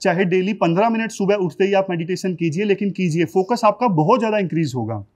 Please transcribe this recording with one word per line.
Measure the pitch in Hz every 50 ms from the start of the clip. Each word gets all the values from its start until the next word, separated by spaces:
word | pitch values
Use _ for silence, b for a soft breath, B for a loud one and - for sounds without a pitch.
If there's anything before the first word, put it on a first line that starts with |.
चाहे | - 190 170 180 196
डेली | 175 180 190 185 202 214
पन्द्रह | 226 - 170 165 185 220 233
मिनट | 226 226 226 208
सुबह | - - 196 185 208
उठते | 208 180 165 - - 190
ही | 202
आप | 196 190 190 190
मेडिटेशन | 180 165 170 170 185 170 - 190 180
कीजिए, | 160 170 165 143 185 214
लेकिन | 208 190 190 208 196
कीजिए, | 165 - 185 170 151 170 165
फोकस | 151 - 190 185 190 240 240 233
आपका | 208 208 - 247 233
बहुत | 180 151 151 180 247 233
ज़्यादा | 220 220 214 214
इंक्रीज | 190 151 160 165 160 131 120
होगा। | 123 110 107 113 101 101 - _